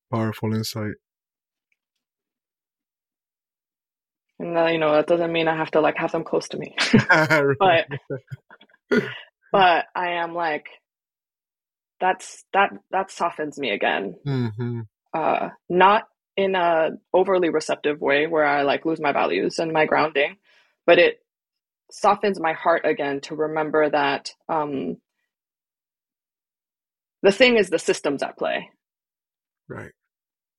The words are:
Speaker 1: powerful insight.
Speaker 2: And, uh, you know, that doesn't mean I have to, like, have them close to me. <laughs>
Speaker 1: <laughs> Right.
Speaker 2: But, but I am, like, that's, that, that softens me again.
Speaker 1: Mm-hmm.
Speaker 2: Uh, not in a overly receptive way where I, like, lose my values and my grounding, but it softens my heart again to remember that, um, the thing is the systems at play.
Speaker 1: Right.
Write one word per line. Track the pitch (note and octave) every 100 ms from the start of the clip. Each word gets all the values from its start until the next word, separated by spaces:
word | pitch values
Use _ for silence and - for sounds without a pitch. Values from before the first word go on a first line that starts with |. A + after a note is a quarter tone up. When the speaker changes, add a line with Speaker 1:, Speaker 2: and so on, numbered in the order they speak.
| -
Speaker 1:
powerful | A#2+ A2 G#2+ A2
insight. | A2 A2+ A#2+ G#2+ - _ _ _ _ _ _ _ _ _ _ _ _ _ _ _ _ _ _ _ _ _ _ _ _ _ _ _ _ _ _ _ _ _ -
Speaker 2:
And, | F3 E3+
uh, | E3
you | E3
know, | D#3
that | D3+ D3+
doesn't | E3+ E3+
mean | E3 D#3+
I | D#3+
have | D#3
to, | D#3+
like, | D3+ -
have | E3
them | E3
close | D#3+ E3+ -
to | -
me. | - -
<laughs> | - - -
Speaker 1:
<laughs> | F3 D3+ D#3 C#3 C3+
Right. | F#3+ E3 - C#3 - C3 - C3 _ - _ _ -
Speaker 2:
But, | - - - - _ _
but | G3+ F#3 D#3+ - -
I | F3
am, | F3 E3+ E3+
like, | E3 D3+ - - _ _ _ _ _ _ _ _ _ _ _ -
that's, | F#3 F#3 - - -
that, | F#3+ G3+ - _
that | F3+ F#3+
softens | - E3+ - D3+ C#3+
me | C3
again. | G2+ G#2+ D#2 G2+ F3 C#3+
Speaker 1:
Mm-hmm. | C3 A#2 G#2+ A#2+ A#2 A2 _ _
Speaker 2:
Uh, | E3 D3+ - - - -
not | F3 F#3 G#3+ - _ _ -
in | G3
a | F#3+ E3+ E3 D#3 - _
overly | F3 F#3 F#3 E3+
receptive | D#3 - C#3 D3+ D3+
way | C#3 C#3+ D#3+
where | D#3+ D3
I, | C#3+
like, | C#3+ C3+ E3
lose | D#3+
my | D3
values | - - F2+ F3+ -
and | E3
my | D#3+ D#3
grounding, | D3 D3+ D3 D3+ G3 _ _ _ _ -
but | F3
it | E3+ - _ _ _ _ _ _ _
softens | - G#3 G3+ G#3 F#3
my | E3
heart | D#3+ F3 E3+ -
again | D#3 C#3+ C#3
to | - D3+
remember | D#3 D#3 D#3 D#3 D3+
that, | D3 C#3 C#3 - - -
um, | E3 D3 C3+ - - _ _ _ _ _ _ _ _ _ _ _ _ _ _ _ _ _ _ _ _ _ _
the | F#3+
thing | G3 B3+ A#3
is | F3+
the | E3
systems | - F3+ D#3 C#3
at | - -
play. | C#2 - F3+ _ _ _ _ _ _ _ _ _ -
Speaker 1:
Right. | B2 F#2+ _ _ _ _ _ _